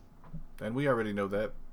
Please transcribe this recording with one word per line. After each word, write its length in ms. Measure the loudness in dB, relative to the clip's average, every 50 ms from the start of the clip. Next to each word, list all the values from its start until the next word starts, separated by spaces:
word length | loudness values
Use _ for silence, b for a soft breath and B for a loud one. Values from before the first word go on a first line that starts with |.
| -14 -14 -18 -18 -14 -10 -8 -8 -8 -8 -8 -6
And 140 | -6 -4 0
we 120 | 2 4 6
already 260 | 6 6 4 2 2
know 140 | 2 2 2
that 220 | 2 2 0 0 -2 -6 -8 -10